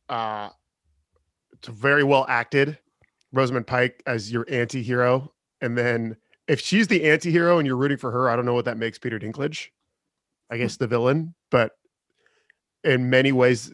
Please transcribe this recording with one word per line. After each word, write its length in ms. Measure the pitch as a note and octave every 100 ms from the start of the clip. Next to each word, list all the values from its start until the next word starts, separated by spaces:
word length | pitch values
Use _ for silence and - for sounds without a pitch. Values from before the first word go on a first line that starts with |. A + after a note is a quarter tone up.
| -
Uh, 420 | A#2+ A2 G#2+ G#2 - _ _ _ _ _ _ _ _ _
it's 160 | _ -
very 340 | G#2+ C3+ C#3+
well 220 | C#3 C3+ C3+
acted. 500 | A#2+ A#2+ C#3+ C#3+ D3+ _ _ _ _ _
Rosamund 340 | B2+ C3 B2+ A2
Pike 360 | B2+ B2 - -
as 240 | A#2 G#2
your 120 | A#2 A#2
anti-hero, 840 | C3 A#2 C3 A#2+ B2 B2 C3 C#3+ _ _ -
and 160 | B2 A#2+
then 400 | A#2+ A#2 A2+ A2 _ _ -
if 140 | C#3+
she's 260 | - G3 A3
the 180 | F#3 D#3
anti-hero 480 | D#3 F3 E3 E3+ F3
and 80 | C#3+
you're 100 | B2+
rooting 200 | C#3+ C#3
for 160 | B2+
her, 160 | B2 B2+
I 60 | A#2+
don't 80 |
know 100 | B2
what 100 | A#2+ A#2+
that 100 | A2+
makes 220 | A2+ -
Peter 200 | B2 A2
Dinklage. 500 | G#2+ A2+ D3 D#3 - _ _ _ _ _ _ _ -
I 80 | A#2
guess 180 | B2 -
the 100 | A#2+
villain, 480 | A#2+ B2 D3 D#3+ - _
but 220 | B2 A2 _ _ _ _ _ _ _ _ _ _ _
in 260 | D#3+ B2+ B2+
many 220 | B2+ C3+
ways, 400 | B2+ B2 B2 -